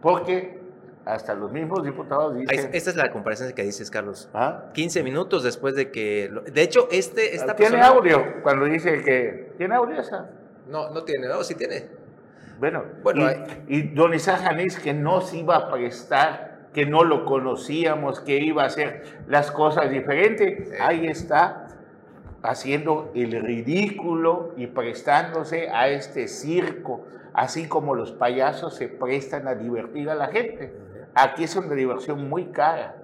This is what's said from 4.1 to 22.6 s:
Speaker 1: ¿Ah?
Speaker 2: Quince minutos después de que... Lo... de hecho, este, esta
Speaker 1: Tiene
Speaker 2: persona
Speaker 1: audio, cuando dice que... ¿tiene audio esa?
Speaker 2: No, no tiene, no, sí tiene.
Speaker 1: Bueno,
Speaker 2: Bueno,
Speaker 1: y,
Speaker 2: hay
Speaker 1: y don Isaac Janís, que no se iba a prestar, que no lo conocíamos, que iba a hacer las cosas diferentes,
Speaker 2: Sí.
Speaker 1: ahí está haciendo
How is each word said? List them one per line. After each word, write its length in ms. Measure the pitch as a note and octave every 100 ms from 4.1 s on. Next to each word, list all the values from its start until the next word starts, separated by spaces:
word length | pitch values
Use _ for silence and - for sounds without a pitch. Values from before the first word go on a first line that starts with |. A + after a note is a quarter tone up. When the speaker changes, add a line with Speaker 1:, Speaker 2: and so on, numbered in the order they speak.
| F#2+ -
Speaker 1:
¿Ah? 380 | G#2 C3 E3+ -
Speaker 2:
Quince 300 | - E3 E3+
minutos 400 | C3+ C#3 - F3
después 320 | B2 A#2 C3+ C3+
de 160 | C3+
que... 380 | A2+ G#2+ G#2 G2
Lo... 100 | G#2
de 220 | A#2+ B2
hecho, 240 | E3+ B3 -
este, 440 | F3+ F#3 A3+ A3 E3+
esta 200 | G3+ G#3+
Speaker 1:
Tiene 220 | G#3+ A#3+
Speaker 2:
persona 180 | B3 C4
Speaker 1:
audio, 460 | F3+ D3 C3 -
cuando 240 | D3 C3+ C#3+
dice 380 | D#3+ E3+ D3+
que... 500 | C#3 B2+ A#2 - - -
¿tiene 160 | F3+ A#3+
audio 260 | A#3+ D#4
esa? 300 | - G3 G#3+ - - - C3
Speaker 2:
No, 220 | D3+ D3+
no 140 | D#3
tiene, 240 | D#3+ C#3 B2+
no, 160 | E3+
sí 100 | E3+
tiene. 360 | E3 E3 - - - - - - - - -
Speaker 1:
Bueno, 260 | C#3 D#3+ - -
Speaker 2:
Bueno, 180 | - D3
Speaker 1:
y, 40 | C#3
Speaker 2:
hay 180 | C3+ - - -
Speaker 1:
y 140 | C#3+ D3+
don 220 | D3 E3+ E3
Isaac 240 | F#3+ F#3
Janís, 380 | F3+ D#3+ F#3 F3+
que 160 | D#3 D3
no 260 | D3 F#3
se 160 | F#3 E3+
iba 180 | E3 E3
a 120 | -
prestar, 1000 | C3 A#2+ - - C#3 D#3 - - - -
que 140 | - C#3+
no 160 | D3+
lo 200 | E3+ C#3+
conocíamos, 960 | A#2 C3+ C3 A#2 - D3+ E3 D3+ C#3+ -
que 160 | - C#3
iba 240 | D#3 D3+
a 20 | C3+
hacer 380 | D3+ C#3+ - - - -
las 240 | C#3+ D3
cosas 400 | - D3+ D3+ C#3+
diferentes, 800 | C3+ C3+ D3 G#3 A3 G3 - -
Speaker 2:
Sí. 60 | G2
Speaker 1:
ahí 240 | B2+ E3 D#3+
está 640 | D#3 - D3+ F3 - - - - - - - - -
haciendo 680 | A2+ C3